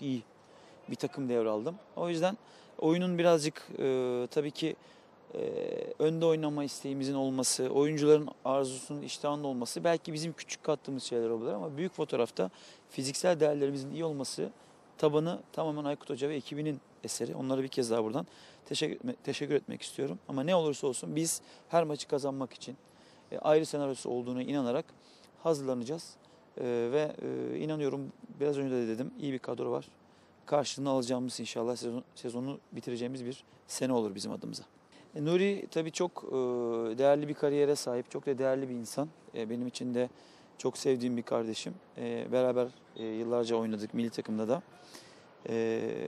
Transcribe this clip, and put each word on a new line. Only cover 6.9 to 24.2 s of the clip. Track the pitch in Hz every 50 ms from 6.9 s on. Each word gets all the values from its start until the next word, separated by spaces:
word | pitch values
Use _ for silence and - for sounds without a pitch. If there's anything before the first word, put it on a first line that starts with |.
| 139 139 135 135 143
olması, | 135 135 135 131 131 127 - - - 131 127
oyuncuların | - 135 143 151 156 151 147 147 151 151 151 135 - - -
arzusunun, | 127 131 139 139 131 131 131 - - 147 147
iştahının | 143 135 - - - 147 147 147 147
olması | 139 131 123 120 - - 175 165
belki | 170 170 156 - - 156
bizim | 151 160 170 156
küçük | - - - - - -
kattığımız | - 151 143 - - 139 131 -
şeyler | - 123 120 117 113
olabilir | 117 113 113 139 190
ama | 208 180 160 139 139
büyük | 175 185 -
fotoğrafta | - 156 - - 127 120 113 - - 92 - - - - - - - - -
fiziksel | - - 135 135 139 - - 180 180 151
değerlerimizin | 156 156 147 147 143 139 143 139 135 139
iyi | 143 151 165
olması | 165 151 139 131 - - - 151 202 - - - - - - - - - -
tabanı | - 151 143 151 156 170 180 196 - - -
tamamen | - 160 160 151 151 147
Aykut | 143 147 143 - -
Hoca | 147 120 139 143
ve | 156
ekibinin | 147 - - 147 143 151 156 147 135 - - - - -
eseri. | 113 - - 123 - -
Onlara | - 131 131 131 131 131
bir | 135
kez | - 139 127 113
daha | 113 120 110
buradan | 110 110 143 180 - - - - - - - -
teşekkür | - 151 147 156 - -
etme-, | - - 123 123 - -
teşekkür | - 139 - 147 139 151
etmek | 139 - - - -
istiyorum. | - - - - 135 139 175 202 - -
Ama | 139 135 131
ne | 160 190
olursa | 180 160 151 143 - - 143
olsun | 123 - - 170 151
biz | 151 165 160 - - - - - - - -
her | - 170 170
maçı | 151 151 139 - -
kazanmak | - 143 135 139 135 135 131 123 -
için, | - - - 120 - - - - - - - - - - -
e, | - -
ayrı | - 156 151 156 160
senaryosu | - - 147 143 139 131 123 - -
olduğuna | 123 123